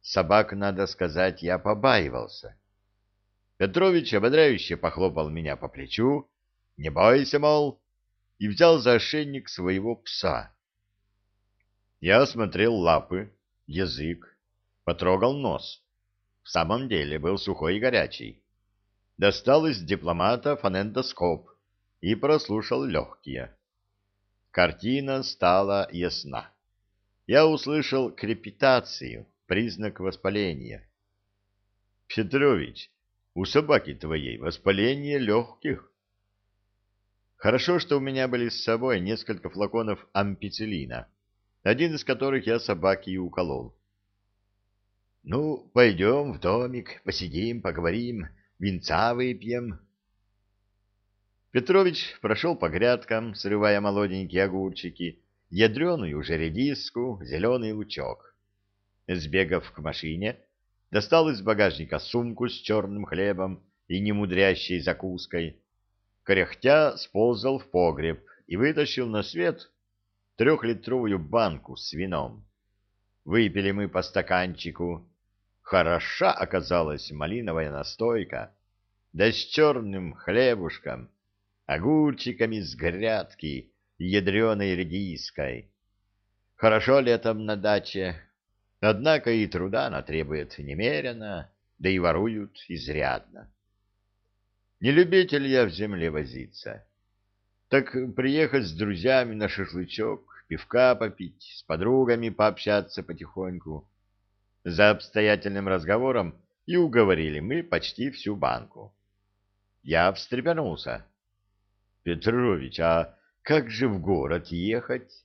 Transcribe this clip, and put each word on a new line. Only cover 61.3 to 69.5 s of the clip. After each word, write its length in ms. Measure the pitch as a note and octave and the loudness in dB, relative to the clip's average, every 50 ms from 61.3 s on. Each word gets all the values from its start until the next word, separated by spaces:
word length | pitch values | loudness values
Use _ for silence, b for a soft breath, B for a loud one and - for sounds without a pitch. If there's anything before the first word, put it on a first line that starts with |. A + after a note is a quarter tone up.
| C#3+ G#2 F#2+ | 0 -2 0
багажника 560 | G#2+ G#2+ G2+ G#2 F#2+ D#2+ D2 D#2+ - - D2+ | 0 2 4 4 2 2 -2 -8 -6 -6 -6
сумку 500 | - - - A#2+ A#2+ A#2+ A#2 G2+ A#2+ A#2+ | -6 -2 -4 -2 -2 -2 -4 -4 -4 -4
с 60 | - | -4
чёрным 500 | - - - G#2+ G#2+ G2 G2 G2+ G#2 G2+ | -6 -2 0 0 0 0 -2 -6 -8 -8
хлебом 580 | - - F2 G2 G2+ G2+ F2+ F#2+ F#2+ F#2+ - _ _ _ _ _ | -6 -4 -2 0 0 0 -2 -2 -6 -6 -10 _ _ _ _ _
и 140 | _ F2 F#2+ | _ -4 -2
немудрящей 800 | G2+ G#2 G#2 G#2 G#2 F#2+ F2+ F2+ G2 G2 F#2 - - - F2+ F2 | 0 0 0 0 0 0 4 4 6 6 6 2 0 -4 -4 -2
закуской. 800 | D#2 F#2 E2+ - - F#2+ F2+ F2 - - - F2 E2 D#2+ D2 _ _ _ _ _ _ _ _ _ _ _ _ _ _ | 0 -2 -2 -2 -4 -8 -8 -8 -10 -6 -6 -4 -4 -4 -8 _ _ _ _ _ _ _ _ _ _ _ _ _ _
Кряхтя 720 | - G3 F#3+ F3+ - - - - B2+ C#3 D#3 D#3 C#3+ - | 2 4 4 4 0 -2 0 4 6 6 8 6 4 2
сползал 640 | - - - _ G2 A2 A#2+ A#2+ G#2 G2+ C3 C3+ C3 | -2 -12 -6 _ 2 4 4 2 2 0 -2 -2 -2
в 80 | - _ | -6 _
погреб 560 | _ F2+ F2 E2+ D#2+ C#2 D2+ E2 D#2+ - b b b b b | _ 4 4 4 2 0 -2 -4 -4 -4 b b b b b
и 100 | - E2+ | -8 -2
вытащил 500 | F#2 A#2+ D3 D#3 D3+ D3+ D3 - - B2+ | 0 0 2 2 0 -2 -2 -2 -6 -6
на 160 | A#2 A2 G#2+ G2 | -4 -2 -4 -4
свет 480 | - - E3 F3 E3+ | -4 -4 -2 -2 -2